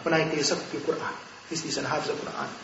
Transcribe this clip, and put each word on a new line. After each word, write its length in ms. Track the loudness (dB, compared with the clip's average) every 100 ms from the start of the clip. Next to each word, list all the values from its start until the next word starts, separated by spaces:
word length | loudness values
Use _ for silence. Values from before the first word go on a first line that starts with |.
onaj 240 | 4 4 4
koji 100 | 4
je 40 |
sakupio 360 | 4 2 0 -2 0
Kur'an, 280 | 0 0 -6 -10 -14 -8
misli 220 | -6 -2
se 100 | -2
na 60 | 0
hafiza 240 | 0 0
Kur'an. 360 | -2 -2 -4 -6 -6